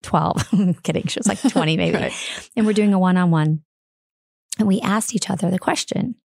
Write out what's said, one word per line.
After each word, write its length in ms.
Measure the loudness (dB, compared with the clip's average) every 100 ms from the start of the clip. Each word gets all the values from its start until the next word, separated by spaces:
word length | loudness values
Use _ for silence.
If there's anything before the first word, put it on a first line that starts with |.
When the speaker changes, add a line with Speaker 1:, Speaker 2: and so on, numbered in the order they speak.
Speaker 1:
twelve. 440 | 0 0 0 -2 0
<laughs> 40 |
I'm 220 | 2 2
kidding. 320 | 0 -2 -4 -4
She 120 | -4
was, 100 | -2
like, 120 | 0
twenty 360 | 0 0 0 0
maybe. 200 | 0 0
Speaker 2:
<laughs> 60 |
Right. 480 | -2 -6 -10 -12 -8 -2
Speaker 1:
And 100 | 2
we're 60 |
doing 220 | 2 4
a 40 | 4
one-on-one. 640 | 4 4 4 2 2 0 _ _ _ _ _ _ _ _ _ -2
And 100 | 0
we 120 | 2
asked 340 | 0 -2 -2
each 160 | -4 -4
other 200 | -2 -2
the 80 | -2
question 580 | -2 -4 -4 -4 -4 -8